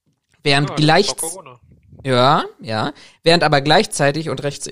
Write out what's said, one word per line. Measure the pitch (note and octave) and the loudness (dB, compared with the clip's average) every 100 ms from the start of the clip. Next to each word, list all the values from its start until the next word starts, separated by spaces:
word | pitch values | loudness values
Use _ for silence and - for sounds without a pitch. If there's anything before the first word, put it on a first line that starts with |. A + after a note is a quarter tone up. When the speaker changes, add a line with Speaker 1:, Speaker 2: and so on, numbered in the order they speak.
| _ _ _ _ D3+ | _ _ _ _ 0
Speaker 1:
Während | C#3+ D3 | 0 0
Speaker 2:
Ja, | D#3+ | 0
das | |
war | D3+ | 2
Speaker 1:
gleich- | E3 G#3 | 4 2
Speaker 2:
vor | C3 E3 | -4 -10
Corona. | F#3+ C#3+ B2 _ _ _ - C3+ | -12 -18 -20 _ _ _ -12 -2
Speaker 1:
Ja, | B2 B2+ E3 G4 - | 2 4 2 -2 -12
ja. | E3 A2 C3+ - - _ | -8 -6 -6 -8 -20 _
Während | D#3+ E3+ | 2 2
aber | D3+ D3 | 2 0
gleichzeitig, | C#3+ E3+ G#3+ - C#3+ D3 D#3+ | 2 2 0 -2 -2 -2 -6
und | C#3 | -6
Rechts-, | C#3+ - - | -8 -8 -14